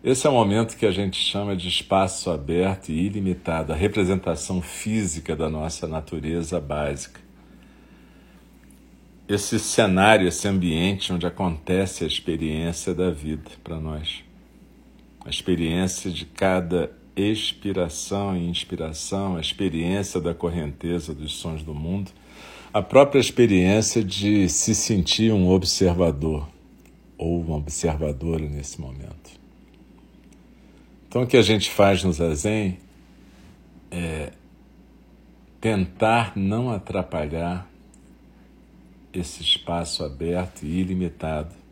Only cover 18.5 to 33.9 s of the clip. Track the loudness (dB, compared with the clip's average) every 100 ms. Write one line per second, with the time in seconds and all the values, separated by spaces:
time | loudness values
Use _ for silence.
18.5 | -4 -6 -6 -6 -8 -6 -4 -2 -4 -4
19.5 | -2 -2 0 0 -2 -2 -4 -4 -2 -2
20.5 | -2 -4 -6 -4 -4 -6 -10 -10 -8 -6
21.5 | -8 -8 -8 -4 -4 -6 -12 -20 -20 -20
22.5 | -20 -2 -2 6 8 8 6 2 4 6
23.5 | 6 6 4 4 0 0 0 2 4 4
24.5 | 2 0 0 2 0 2 2 4 4 6
25.5 | 4 4 2 2 4 2 2 -2 -2 -6
26.5 | -14 -20 -20 -20 -20 -20 -6 -2 -2 -2
27.5 | -4 -4 -2 -2 0 -2 -2 -2 -2 -4
28.5 | -8 -10 -12 -12 -12 -14 -16 -20 -20 -20
29.5 | -20 -20 -20 -20 -20 -20 -20 -20 -20 -20
30.5 | -20 -20 -20 -20 -20 -6 -2 6 6 8
31.5 | 4 2 4 6 6 2 0 0 0 -2
32.5 | 0 -2 -4 -14 -20 -20 -20 -20 -20 -20
33.5 | -20 -20 -20 -12